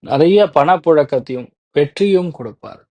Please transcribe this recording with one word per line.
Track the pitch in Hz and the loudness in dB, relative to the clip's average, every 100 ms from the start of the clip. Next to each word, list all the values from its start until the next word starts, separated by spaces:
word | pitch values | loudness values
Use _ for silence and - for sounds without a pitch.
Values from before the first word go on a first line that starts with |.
நிறைய | - 139 160 202 202 147 | -4 0 2 4 2 2
பணப்புழக்கத்தையும் | 143 180 170 156 143 135 123 127 120 _ _ - | 2 2 2 2 2 -4 -6 -12 -12 _ _ -4
வெற்றியும் | 143 - 202 190 180 151 | -4 -2 0 0 -2 -10
கொடுப்பார். | 117 104 101 - _ | -16 -16 -20 -20 _